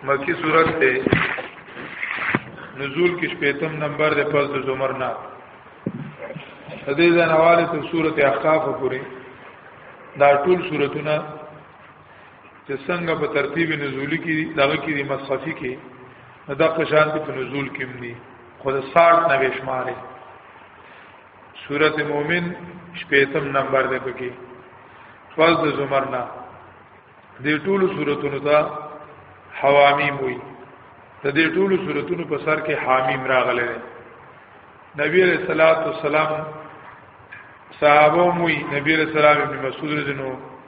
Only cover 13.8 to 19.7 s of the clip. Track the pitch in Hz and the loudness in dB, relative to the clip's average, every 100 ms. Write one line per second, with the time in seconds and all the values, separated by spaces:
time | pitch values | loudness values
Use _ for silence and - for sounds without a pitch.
13.8 | 143 131 139 156 170 156 156 147 139 156 | -4 -6 -4 -4 -2 -4 -2 2 2 2
14.8 | 160 143 139 135 - 135 160 156 127 131 | -4 -4 -4 -6 -4 -6 -6 -8 -8 -10
15.8 | - - - - - - - 139 160 160 | -14 -20 -20 -20 -20 -20 -12 0 0 0
16.8 | 143 151 156 156 156 131 123 139 135 - | 2 4 4 0 -6 -8 -6 -6 -8 -8
17.8 | 131 127 120 117 - - - - 139 135 | -12 -10 -12 -14 -18 -20 -20 -8 -4 -4
18.8 | 131 170 170 170 135 135 131 127 135 | 2 6 6 6 4 2 0 -2 -6